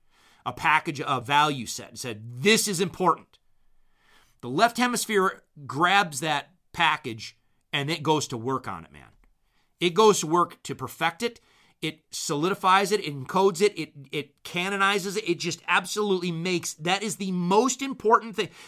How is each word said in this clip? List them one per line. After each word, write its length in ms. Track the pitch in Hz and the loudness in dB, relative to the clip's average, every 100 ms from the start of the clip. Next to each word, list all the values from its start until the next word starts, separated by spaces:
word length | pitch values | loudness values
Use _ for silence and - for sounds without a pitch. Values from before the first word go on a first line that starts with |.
| _ _ _ _ 120 | _ _ _ _ -12
a 60 | |
package, 480 | - 160 151 170 139 143 | -2 2 2 2 -6 -2
a 140 | 131 | -4
value 460 | 117 143 151 139 107 | 2 2 2 0 -8
set, 240 | - 101 | -12 -14
and 80 | - | -12
said, 240 | 127 104 113 123 | -10 -10 -12 0
"This 280 | 196 220 214 | 4 4 2
is 120 | 170 | -2
important." 580 | 190 - 180 147 - _ _ _ _ _ _ _ _ _ _ _ | -4 0 2 0 -4 _ _ _ _ _ _ _ _ _ _ _
The 80 | 120 | -4
left 300 | 143 233 233 | 2 2 2
hemisphere 640 | 247 240 - 208 190 - _ - 131 | 0 0 0 2 2 -2 _ -20 -8
grabs 540 | 135 175 196 180 131 | 0 4 4 2 -2
that 340 | 156 143 - _ _ | -2 -2 -4 _ _
package 640 | - 160 151 127 110 - - _ _ _ | 0 0 0 -4 -10 -12 -18 _ _ _
and 180 | 147 139 | -4 -2
it 140 | 165 | -2
goes 240 | 147 151 - | 0 0 0
to 80 | 123 | -6
work 320 | 117 127 117 | -4 -6 -6
on 160 | 87 | -10
it, 80 | 71 | -12
man. 160 | 71 58 _ _ _ _ _ _ - | -20 -20 _ _ _ _ _ _ -2
It 140 | 180 | 0
goes 260 | 170 220 190 | 6 6 6
to 80 | 151 | 2
work 340 | 175 170 - | 2 0 -4
to 140 | - 131 | -12 -10
perfect 480 | 127 - 165 165 | -10 -4 -4 -2
it. 160 | 233 240 _ _ _ - | -6 -6 _ _ _ -8
It 200 | 156 - _ | -8 -8 _
solidifies 800 | - - 147 175 196 190 190 196 | -8 -4 0 0 2 4 4 4
it, 120 | 208 | 0
it 80 | 151 | -2
encodes 480 | 143 127 185 196 160 | -8 -2 2 2 4
it, 160 | 202 160 | 0 0
it, 160 | 147 143 135 | -10 -12 -10
it 320 | 156 143 _ | -8 -8 _
canonizes 720 | - 175 185 202 196 202 190 196 | -8 -6 -4 0 2 0 -2 -4
it. 120 | 175 | -2
It 120 | 160 | -2
just 200 | 165 - - | -4 -6 0
absolutely 640 | 185 185 214 208 185 180 | 0 0 -2 0 0 -2
makes, 440 | 165 180 175 - | -4 -4 -4 -6
that 280 | - 165 196 | -6 -4 -2
is 140 | 214 - | -4 -6
the 160 | 196 | -4
most 500 | 180 175 202 254 - | -2 2 4 2 0
important 540 | 277 - 214 226 226 214 | -8 -2 4 4 2 -6
thing. 140 | 175 - | -6 -8